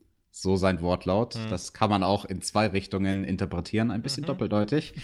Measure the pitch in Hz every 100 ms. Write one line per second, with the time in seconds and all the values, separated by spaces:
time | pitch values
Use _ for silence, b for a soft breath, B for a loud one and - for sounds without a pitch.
0 | _ _ _ - 92 95 95 87 87 90
1 | 92 98 123 113 110 87 - - 107 101
2 | 92 101 - 92 - 104 107 98 - 95
3 | 95 98 98 95 95 85 87 107 113 98
4 | 135 - 139 139 104 104 104 147 - -